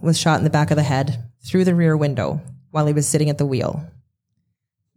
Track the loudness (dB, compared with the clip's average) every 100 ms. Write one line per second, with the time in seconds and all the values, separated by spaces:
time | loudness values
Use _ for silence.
0 | 0 0 2 2 2 2 2 2 0 0
1 | -2 -6 -10 _ -4 0 2 2 2 2
2 | 0 0 -2 -4 -8 -20 _ -2 0 0
3 | 0 0 0 0 -2 -2 -2 -4 -10 -16
4 | _ _ _ _ _ _ _ _ _